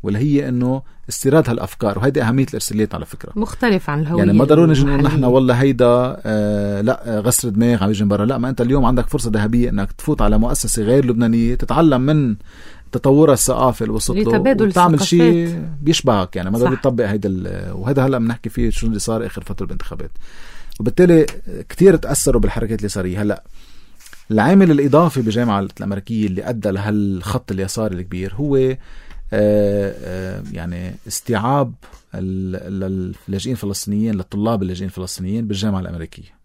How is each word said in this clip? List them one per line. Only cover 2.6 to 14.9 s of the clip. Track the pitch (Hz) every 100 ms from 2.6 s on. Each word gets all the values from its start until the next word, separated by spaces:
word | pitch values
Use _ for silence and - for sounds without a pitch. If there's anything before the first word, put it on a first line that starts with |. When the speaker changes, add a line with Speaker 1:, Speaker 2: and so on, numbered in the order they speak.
| - 104 107 85
Speaker 1:
على | -
فكرة. | - - 214
Speaker 2:
مختلف | 233 - 240 185 -
عن | 147
الهوية | 151 170
Speaker 1:
يعني | 98
ما | 104 139
ضروري | 151 165
نجي | 151
نقول | 139 139
Speaker 2:
المحلية. | 139 -
Speaker 1:
نحن |
والله | 127 131 127
هيدا، | 120 139 127 123 123 127 - 110
آه، | 107 104 104 101 101
لا، | 107 - 120 107
آه، |
غسر | 107 123 120
دماغ | 101 117 120
عم | 95
يجي | 107
من | 104
برا. | 101 107
لا، | 131
ما | 123
أنت | 131
اليوم | 120 139 123
عندك | 123 117
فرصة | 139 117
ذهبية | 107 107 120 98
إنك | 101 98
تفوت | - - 151
على | 104 107
مؤسسة | 113 143 107 -
غير | 107 131 123
لبنانية، | 117 117 117 117 120
تتعلم | - 120 165 131
من | 135 156 135 104 - - - - -
تطورها | 123 139 139 156
الثقافي | 131 - 123 127 113
اللي | 110
وصلت | 107 - 185 214
له، |
Speaker 2:
لتبادل | - 202 262 208
Speaker 1:
وتعمل | 180 175